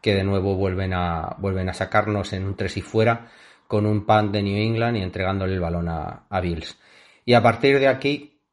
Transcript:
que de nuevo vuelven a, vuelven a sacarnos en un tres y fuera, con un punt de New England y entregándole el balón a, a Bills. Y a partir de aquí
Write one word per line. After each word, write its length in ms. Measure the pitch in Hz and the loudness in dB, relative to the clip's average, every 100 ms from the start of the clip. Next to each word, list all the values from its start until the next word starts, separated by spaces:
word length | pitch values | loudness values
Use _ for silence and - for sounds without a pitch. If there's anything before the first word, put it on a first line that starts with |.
que 120 | 110 | 2
de 100 | 98 | 0
nuevo 320 | 95 98 98 95 | 2 0 0 0
vuelven 360 | 95 92 95 | 0 -2 -2
a, 440 | 92 87 82 - - | -2 -2 -4 -6 -6
vuelven 320 | 98 95 92 | -4 -2 -4
a 20 | |
sacarnos 640 | - 95 110 110 104 98 | -4 0 0 0 -2 -4
en 100 | 98 | -6
un 100 | 95 | -6
tres 220 | 98 98 - | -4 -4 -6
y 60 | |
fuera, 460 | - 110 113 117 - - - _ _ | -4 2 2 2 -6 -20 -20 _ _
con 200 | 107 107 | 0 2
un 180 | 107 | 0
punt 260 | - 107 104 | 4 4 4
de 120 | 101 | 0
New 160 | 101 101 | 0 0
England 400 | 110 113 117 117 | 0 0 0 -2
y 20 | |
entregándole 540 | 92 95 92 98 95 | -4 -2 -2 -2 -2
el 60 | 95 | -2
balón 280 | 85 85 85 | -2 -2 -4
a, 380 | 80 - - _ | -4 -8 -12 _
a 120 | 98 | -4
Bills. 360 | 90 82 - - _ - _ _ | -2 -6 -8 -20 _ -20 _ _
Y 80 | - | 4
a 100 | 120 | 6
partir 360 | 117 113 139 139 | 6 4 2 4
de 100 | 135 | 4
aquí 540 | 131 143 147 - _ _ | 2 -2 -4 -8 _ _